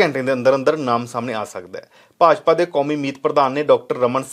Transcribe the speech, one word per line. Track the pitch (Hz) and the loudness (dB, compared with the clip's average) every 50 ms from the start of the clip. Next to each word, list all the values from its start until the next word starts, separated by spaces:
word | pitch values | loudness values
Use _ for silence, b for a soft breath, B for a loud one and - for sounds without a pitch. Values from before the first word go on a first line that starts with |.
ਘੰਟਿਆਂ | 196 160 135 135 127 | 0 0 0 -2 -2
ਦੇ | 131 135 | -2 -2
ਅੰਦਰ | 127 120 131 135 | 2 2 2 2
ਅੰਦਰ | 135 131 139 151 160 | 4 2 0 0 0
ਨਾਮ | 143 127 120 117 120 | 0 -2 -2 -2 -2
ਸਾਹਮਣੇ | 117 - 123 117 131 113 | -4 -8 -8 -6 -6 -6
ਆ | 110 104 | -6 -8
ਸਕਦਾ | - - 98 90 90 95 - | -8 -10 -14 -14 -14 -16 -18
ਹੈ। | - b b b b b b _ | -18 b b b b b b _
ਭਾਜਪਾ | 170 165 151 147 - - 165 | 2 4 4 2 2 2 2
ਦੇ | 170 175 | 2 0
ਕੌਮੀ | 170 - 147 139 147 151 | 0 0 -2 -2 -2 -2
ਮੀਤ | 147 139 135 135 - | -4 -4 -6 -6 -4
ਪ੍ਰਧਾਨ | - 151 143 147 139 131 | -4 -2 0 2 2 2
ਨੇ | 131 147 151 | 0 -2 2
ਡਾਕਟਰ | 139 131 117 - - - 127 | 2 2 2 2 -2 -4 -2
ਰਮਨ | 127 120 123 135 131 123 | 0 0 0 -2 -4 -6